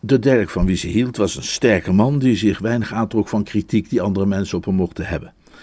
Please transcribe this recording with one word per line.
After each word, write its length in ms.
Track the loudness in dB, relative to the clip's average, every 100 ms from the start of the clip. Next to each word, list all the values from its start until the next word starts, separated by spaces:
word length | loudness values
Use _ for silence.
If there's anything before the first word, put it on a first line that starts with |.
De 180 | 2 2
Derek 320 | 4 2 2
van 160 | 0 0
wie 100 | 0
ze 100 | 0
hield 300 | 0 -2 0
was 200 | -2 -2
een 60 |
sterke 500 | -8 0 2 2 2
man 260 | 2 4 2
die 180 | 2 2
zich 220 | 2 0
weinig 340 | -2 -2 -2
aantrok 360 | -4 -2 -2 -2
van 160 | -2
kritiek 460 | -2 -4 0 -2 0
die 100 | -2
andere 260 | 0 0 0
mensen 320 | 0 -2 -4
op 60 |
hem 100 | -2
mochten 320 | 0 0 -4 -6
hebben. 260 | -6 -8 _ _ -20